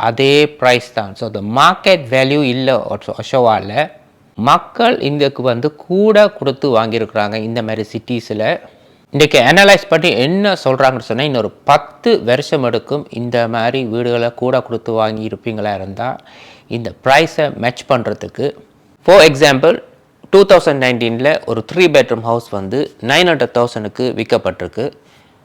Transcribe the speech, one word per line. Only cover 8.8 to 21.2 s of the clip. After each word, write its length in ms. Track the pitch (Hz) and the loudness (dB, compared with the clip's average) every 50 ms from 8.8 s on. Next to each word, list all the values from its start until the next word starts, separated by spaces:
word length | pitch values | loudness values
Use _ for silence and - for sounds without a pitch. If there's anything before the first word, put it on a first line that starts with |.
| _ _ _ _ _ _ - | _ _ _ _ _ _ 0
இன்னைக்கு 260 | 139 151 147 - 139 117 131 | 0 2 4 4 4 4 4
அனலைஸ் 360 | 160 190 202 196 202 170 - - | 6 6 6 6 6 4 2 0
பண்ணி 180 | 160 160 156 175 120 107 127 | 0 0 2 0 0 0 0
என்ன 280 | 147 180 196 202 202 190 - - | 0 0 0 0 -2 -2 -2 -2
சொல்றாங்கன்னு 440 | 135 131 131 135 131 131 120 113 - | -2 0 2 2 2 0 -2 -4 -6
சொன்னா 140 | 113 117 143 151 | -4 -4 -2 -2
இன்னொரு 200 | 135 120 104 98 - _ _ - | -2 -2 -4 -4 -6 _ _ 2
பத்து 400 | 143 151 - - - _ - 233 226 - 98 | 2 2 0 -4 -12 _ -2 0 0 0 0
வருஷம் 380 | 113 123 135 143 - - 151 127 | 0 -2 -2 -2 -2 -4 -2 -2
எடுக்கும் 340 | 120 117 110 - - 135 147 147 - - 113 | -2 -2 -4 -4 -6 -6 -8 -8 -10 -10 -10
இந்த 180 | 120 120 120 120 117 113 120 | -8 -4 -2 -2 -2 -2 -2
மாதிரி 260 | 117 113 120 123 135 127 113 107 | -2 -2 -2 -2 -4 -4 -4 -4
வீடுகளை 360 | 117 120 123 120 117 117 120 117 - | -4 -2 -2 -2 -2 -2 -4 -4 -4
கூட 140 | 123 127 131 127 123 | -2 -2 -2 -2 -2
கொடுத்து 240 | - 117 113 - - 113 110 | -4 -8 -8 -6 -4 -4 -2
வாங்கி 240 | 110 110 110 110 110 110 | -2 -2 -4 -6 -8 -10
இருப்பீங்களா 420 | 101 - - 120 110 107 104 104 101 95 | -10 -10 -10 -10 -8 -6 -6 -6 -6 -8
இருந்தா 280 | 95 98 95 104 117 127 - - _ - - - - - - - _ - 107 | -8 -10 -10 -10 -8 -10 -10 -12 _ -20 -20 -20 -20 -20 -20 -20 _ -10 -10
இந்த 140 | 120 113 117 - - - | -8 -8 -10 -10 -4 0
பிரைஸை 400 | 131 135 151 165 151 - - 151 139 - - | 2 4 4 2 2 -2 -2 -2 -2 -4 -4
மேட்ச் 200 | 107 120 127 - - - | -6 -6 -6 -6 -4 -2
பண்றதுக்கு. 560 | 135 123 113 110 104 - - 90 - - 123 147 - - - _ _ _ _ _ _ _ - | -2 -2 -2 -4 -8 -8 -10 -12 -8 -6 -6 -6 -8 -10 -18 _ _ _ _ _ _ _ 2
For 120 | - 180 202 156 | 6 8 8 8
example, 480 | 160 143 135 156 147 135 131 147 165 - - - - _ _ _ _ _ _ - - - | 6 6 4 4 4 4 4 2 2 2 0 -4 -14 _ _ _ _ _ _ -4 2 4
டூ 80 | 196 202 196 | 4 6 6
தௌசண்ட் 300 | 202 170 160 165 143 139 131 | 6 4 4 2 0 0 0
நைன்டீனில் 480 | 127 123 113 120 117 117 117 | 0 0 0 -2 -2 -2 0